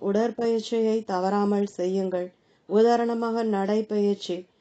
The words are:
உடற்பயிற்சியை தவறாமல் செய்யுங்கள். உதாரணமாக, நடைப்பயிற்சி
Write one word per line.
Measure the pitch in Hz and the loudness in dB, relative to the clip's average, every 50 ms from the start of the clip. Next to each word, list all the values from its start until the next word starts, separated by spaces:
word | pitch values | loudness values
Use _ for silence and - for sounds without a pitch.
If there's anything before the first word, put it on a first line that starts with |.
| - | -2
உடற்பயிற்சியை | 196 196 214 226 233 233 - 233 233 226 220 220 - 233 226 220 220 220 226 220 | -2 0 0 0 0 -2 -2 0 0 0 0 -2 -2 -2 0 2 2 0 0 -2
தவறாமல் | - 190 180 185 190 202 202 202 202 208 202 202 202 | -4 -4 -2 0 0 2 2 2 2 2 0 0 -2
செய்யுங்கள். | - - 180 185 190 196 190 185 185 180 180 185 - _ _ _ _ _ _ - | -2 -4 -2 -2 0 0 -2 -2 -2 -4 -6 -6 -10 _ _ _ _ _ _ 0
உதாரணமாக, | 185 214 226 233 233 233 233 233 233 226 233 226 226 233 226 | 2 4 6 6 4 4 2 0 -2 -2 -2 -2 -2 -2 -2
நடைப்பயிற்சி | 220 202 196 196 196 214 220 214 - 214 208 202 202 202 196 - - 175 180 185 - _ _ | 0 0 0 0 0 0 -2 -2 -2 -2 0 2 0 0 -2 -4 -8 -8 -8 -10 -14 _ _